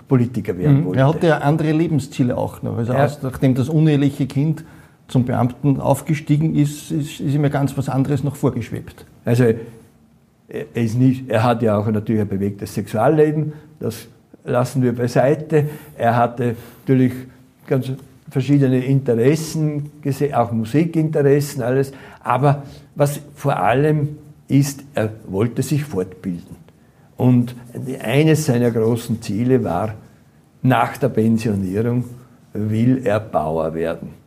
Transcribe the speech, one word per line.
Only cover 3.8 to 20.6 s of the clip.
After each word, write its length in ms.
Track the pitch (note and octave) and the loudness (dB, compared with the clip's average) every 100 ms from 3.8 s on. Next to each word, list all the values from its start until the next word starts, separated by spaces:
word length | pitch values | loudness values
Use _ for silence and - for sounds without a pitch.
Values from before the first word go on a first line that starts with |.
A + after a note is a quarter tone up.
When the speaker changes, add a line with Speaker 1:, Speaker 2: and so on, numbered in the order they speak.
| D#3 C#3+ C#3+ C#3 C3+ | 4 4 2 0 -4
Speaker 2:
Kind 380 | C#3 D#3 D3+ - - - _ - | 0 -2 -2 -8 -20 -20 _ -2
zum 160 | C3 | 0
Beamten 560 | B2 G#2+ B2 - D3 C3+ | 2 0 -2 0 0 0
aufgestiegen 760 | B2+ C#3 - D3 - D3 D#3+ D3+ | 0 0 0 -2 0 0 2 0
ist, 360 | C#3+ D3 - | 0 -2 -8
ist, 300 | E3 C#3+ - | -6 -6 -6
ist 120 | D3+ | -2
ihm 100 | D3 | 0
ja 60 | C#3+ | 0
ganz 280 | C#3+ C3+ - | 0 -2 -2
was 100 | - | -2
anderes 340 | B2 C3+ C#3+ | -2 0 0
noch 120 | C#3+ - | -2 -2
vorgeschwebt. 720 | - B2 G#2+ A2 - - - - | -2 -2 -6 -10 -12 -20 -20 -8
Speaker 1:
Also 220 | - A#2+ B2 | 0 2 4
er, 100 | A2 - - - _ _ _ _ _ - | 2 -4 -20 -20 _ _ _ _ _ -16
er 340 | - - A#2+ | -14 -8 -4
ist 140 | A#2 A#2+ | -2 2
nicht, 320 | C3 B2+ B2+ | 2 2 0
er 140 | A2 | 0
hat 180 | B2 A2+ | 2 2
ja 160 | A2+ G#2 | 2 2
auch 120 | G#2+ | 0
natürlich 320 | G#2+ G#2+ A2 | -2 0 0
ein 60 | G2 | 0
bewegtes 460 | G2 G2+ G2+ G#2 | -2 -4 -6 -8
Sexualleben, 800 | - G2 A2 B2+ D#3 D#3 D#3 D3+ - - - | -8 -6 0 2 4 4 2 -4 -8 -18 -10
das 280 | A2+ - - - _ - | -8 -8 -14 -20 _ -16
lassen 380 | - A#2+ B2+ C3+ | -4 -2 0 0
wir 120 | B2 | 0
beiseite. 720 | A#2 B2 C#3+ B2+ D#3 D#3 D#3 D3 - - - | 0 0 2 2 2 0 0 0 -4 -14 -2
Er 200 | A#2 A#2+ | 2 2
hatte 380 | A#2+ A#2+ A#2+ A2+ - - | 2 0 -4 -4 -12 -6
natürlich 320 | - C3 B2+ B2+ - - _ _ - | 0 4 2 0 -14 -20 _ _ -4
ganz 240 | C#3 B2+ C3 - - - | -4 -4 -10 -14 -20 -8
verschiedene 540 | C#3 B2 C#3+ C3+ C3 | -4 2 4 4 2
Interessen, 1080 | B2+ C#3 B2+ A#2 B2 D#3 D#3+ D#3+ D#3 D3 D3 - | 2 0 2 2 4 2 0 -2 -2 -2 -8 -8
gese-, 360 | C#3+ C3+ C#3+ B2 | -6 -2 0 0
auch 140 | - | 0
Musikinteressen, 1080 | A2+ | -2